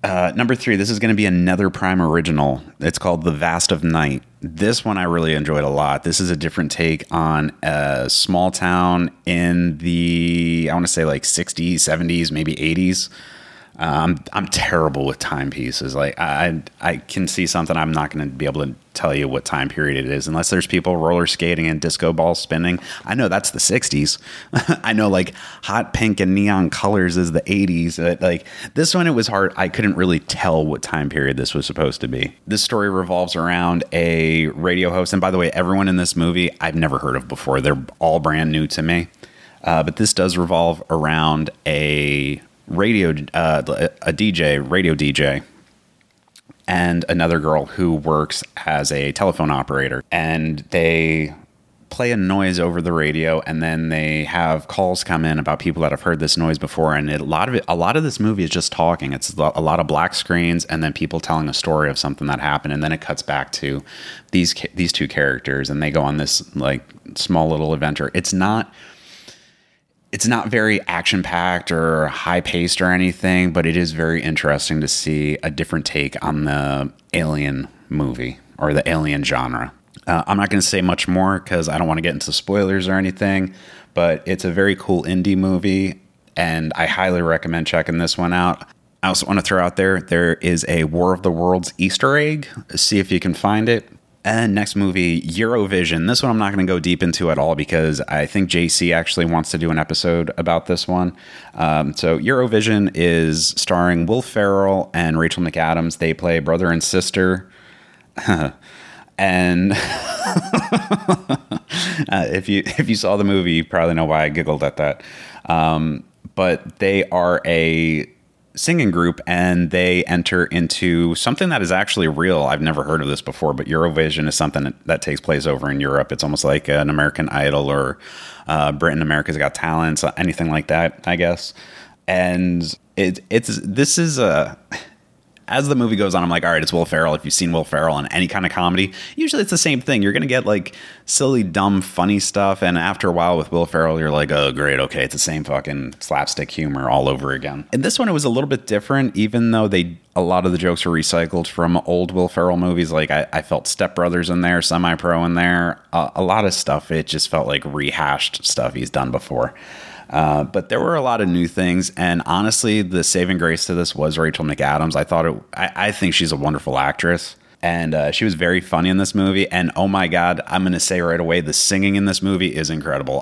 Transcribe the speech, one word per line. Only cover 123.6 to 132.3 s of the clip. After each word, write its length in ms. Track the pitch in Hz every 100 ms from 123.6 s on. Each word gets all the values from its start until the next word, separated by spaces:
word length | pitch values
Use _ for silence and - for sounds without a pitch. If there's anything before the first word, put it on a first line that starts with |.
| -
Eurovision 580 | 80 85 78 80 78
is 100 | 76
something 280 | - 76 76
that, 120 | 69 -
that 160 | - 82
takes 180 | - 71
place 260 | - 76
over 240 | 76 67 71
in 120 | 69
Europe. 320 | 69 69 69
It's 100 | 67
almost 220 | 76 73
like 240 | 69 73 -
an 200 | 73 73
American 380 | 73 73 - 80
Idol 420 | 71 71 71 69
or, 280 | 71 67 - - - - - -
uh, 240 | 78 73
Britain, 300 | 71 82 76
America's 340 | 76 76 76
Got 180 | 76 69
Talent, 460 | - 82 80 80 78
so 140 | 76
anything 340 | - 80 80 82
like 180 | 78 -
that, 360 | 80 82 -
I 120 | - 87
guess. 360 | 87 85 - - - - - _ -
And 640 | 92 90